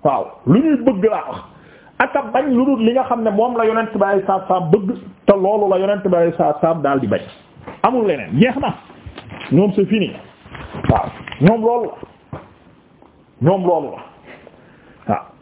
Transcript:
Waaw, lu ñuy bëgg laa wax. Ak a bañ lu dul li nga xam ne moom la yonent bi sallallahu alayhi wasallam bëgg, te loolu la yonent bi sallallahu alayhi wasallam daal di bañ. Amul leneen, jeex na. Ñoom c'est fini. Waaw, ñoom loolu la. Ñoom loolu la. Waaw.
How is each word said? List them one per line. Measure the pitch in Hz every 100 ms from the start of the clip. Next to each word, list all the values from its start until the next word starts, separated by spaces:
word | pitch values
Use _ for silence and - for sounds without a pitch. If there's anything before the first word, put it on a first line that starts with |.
Waaw, | 147 135 - - -
lu | 226
ñuy | 320 269 233
bëgg | 202 214
laa | 190 -
wax. | - - - - - - _
Ak | 262 -
a | 220
bañ | 240 285
lu | 240 262
dul | 254 220
li |
nga | 247
xam | 254 240
ne | 226
moom | 202 240 240
la | 220
yonent | 226 220
bi | 214
sallallahu | 196 196 190
alayhi |
wasallam | 190 190 185 170
bëgg, | 202 190 240 - - -
te |
loolu | 202 190 214 202
la | 190
yonent | 196 202
bi | 196
sallallahu | 175 170
alayhi | 165 156
wasallam | 151 165 165
daal | 143 139
di | 117
bañ. | 95 - - - - - -
Amul | 202 254 208
leneen, | 143 90 110
jeex | 240 254
na. | 269 - - - - - - - -
Ñoom | 139 202 202
c'est | 196
fini. | 214 180 64 - - - - - - -
Waaw, | 107 - - - -
ñoom | 151 226
loolu | 220 240 220
la. | - - _ _ - - - - - _ _ - _ _ _
Ñoom | 135 190 180
loolu | 165 139
la. | - - - - - - - - - - - -
Waaw. | 104 - -